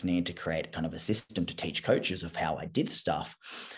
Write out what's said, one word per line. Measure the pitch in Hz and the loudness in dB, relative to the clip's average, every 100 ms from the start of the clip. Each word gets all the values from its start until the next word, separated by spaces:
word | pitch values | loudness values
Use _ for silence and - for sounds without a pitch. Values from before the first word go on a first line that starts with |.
needed | 92 87 87 | 2 4 2
to | |
create | 87 - 80 - | 0 0 0 0
kind | - 82 | -2 -2
of | |
a | 80 | -2
system | - 110 - - - | 0 0 0 -2 -2
to | - | -2
teach | 82 - | -4 0
coaches | - 123 - 92 | 4 4 4 -2
of | 85 - | -4 -2
how | 80 78 | 0 0
I | 85 | 0
did | - - | 0 0
stuff, | - - 78 - - - - - | 0 0 0 -2 -10 -12 -12 -12